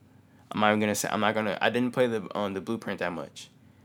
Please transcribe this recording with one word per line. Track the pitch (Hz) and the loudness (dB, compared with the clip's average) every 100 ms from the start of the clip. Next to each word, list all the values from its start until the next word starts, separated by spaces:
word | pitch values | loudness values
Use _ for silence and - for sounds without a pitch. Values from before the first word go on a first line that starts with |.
| - - - - - | -20 -20 -20 -20 -8
I'm | - | 2
not | 107 | 4
even | 107 | 4
gonna | 107 104 | 2 0
say, | - | -2
I'm | 104 | 0
not | 104 | 2
gonna, | 107 107 90 | 2 0 0
I | 113 | 2
didn't | 113 123 | 2 0
play | 120 127 | 2 2
the, | 113 92 - | 0 -4 -4
um, | 101 | -2
the | 95 | -4
Blueprint | 87 117 107 98 | -4 -6 -4 -4
that | 90 | -4
much. | 85 71 - - - - - | -4 -8 -12 -20 -20 -20 -20